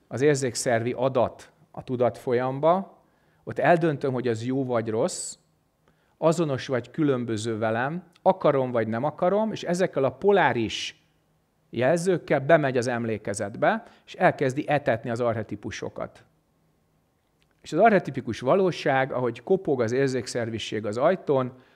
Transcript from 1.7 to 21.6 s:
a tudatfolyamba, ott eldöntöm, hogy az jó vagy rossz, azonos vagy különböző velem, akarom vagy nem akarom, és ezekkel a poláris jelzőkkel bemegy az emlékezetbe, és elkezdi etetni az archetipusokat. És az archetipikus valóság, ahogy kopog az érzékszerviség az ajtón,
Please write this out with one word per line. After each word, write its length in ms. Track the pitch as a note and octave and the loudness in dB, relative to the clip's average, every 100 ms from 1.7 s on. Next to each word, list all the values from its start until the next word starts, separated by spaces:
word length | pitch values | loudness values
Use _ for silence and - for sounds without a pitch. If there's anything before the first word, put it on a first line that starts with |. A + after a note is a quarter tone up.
a 140 | - | -14
tudatfolyamba, 1160 | - B2 A#2+ - - A#2+ B2+ C3+ D#3 F#3 F#3+ - _ _ _ _ | -6 0 0 0 -2 0 0 0 2 2 -2 -14 _ _ _ _
ott 140 | - A#2 | -10 0
eldöntöm, 540 | C#3 E3+ E3 C#3 C#3 | 4 4 2 0 -2
hogy 160 | B2+ A#2+ | -2 -2
az 160 | A2 | -2
jó 200 | A#2+ C3+ | -2 -2
vagy 240 | B2+ A#2+ A2+ | -2 -2 -2
rossz, 480 | A2 E3+ - - - _ _ _ _ _ _ _ - | -2 -2 -4 -12 -14 _ _ _ _ _ _ _ -2
azonos 480 | D#3+ E3 D#3 B2+ - | 0 2 0 -2 -2
vagy 240 | B2+ A#2 | -4 -4
különböző 680 | - D3 B2+ A#2+ A2 A#2 G#2+ | 0 0 0 -2 -4 -4 -2
velem, 440 | A2+ A2+ C3 F3 - _ | -2 0 -2 -6 -12 _
akarom 480 | F#3 F#3 D#3 C#3 B2+ | 0 2 2 2 2
vagy 180 | A#2+ A2 | 0 0
nem 160 | A2+ | 0
akarom, 480 | C#3+ - F3+ G3+ A3 | -2 0 0 2 0
és 100 | F#3+ | -4
ezekkel 420 | - F3 F3+ C#3+ | -4 0 0 0
a 80 | C3 | 0
poláris 920 | - G3+ G3+ D3 A#2 G#2+ - - - _ _ _ _ _ _ _ | 2 4 4 4 2 -2 -4 -8 -12 _ _ _ _ _ _ _
jelzőkkel 680 | - B2+ E3+ F3 F3 - D3+ | -2 2 2 0 0 0 0
bemegy 360 | C3+ E3 C#3 B2+ | 4 4 4 0
az 100 | A#2+ | 0
emlékezetbe, 960 | A#2+ A#2 G#2+ - G#2 G2+ F#2+ D#3 A3 - - - | -2 -4 -4 -6 -6 -6 -2 0 0 -6 -20 -16
és 80 | |
elkezdi 540 | - F3 - C3+ C3+ - | 0 0 2 -2 -2 -2
etetni 420 | D3 - A2+ B2 | 0 0 -2 -4
az 100 | A#2 | -2
archetipusokat. 1040 | A#2+ A2 G#2+ G#2 A2 - A2+ - A2+ - _ _ _ _ _ _ _ _ _ _ _ _ _ _ | -2 -2 -6 -10 -10 -10 -10 -10 -12 -14 _ _ _ _ _ _ _ _ _ _ _ _ _ _
És 100 | - | -4
az 60 | D#3 | 4
archetipikus 600 | A3+ G3 E3+ C3 A#2 G#2+ | 6 6 2 -4 -6 -2
valóság, 720 | B2 F#3 F#3 - D3+ C3+ C3+ | 2 2 2 0 0 2 0
ahogy 300 | B2 B2 A#2 | -2 -2 -2
kopog 380 | - F#3+ F#3+ C3+ | 0 0 0 0
az 120 | A2 | 0
érzékszerviség 920 | B2+ C#3 B2+ A2+ B2 A2+ A2 - A2+ G#2+ | 0 0 -2 -4 -4 -4 -6 -6 -6 -4
az 100 | A2 | 0
ajtón, 560 | D3+ F#3+ - C3+ B2+ - | 0 0 0 0 -2 -8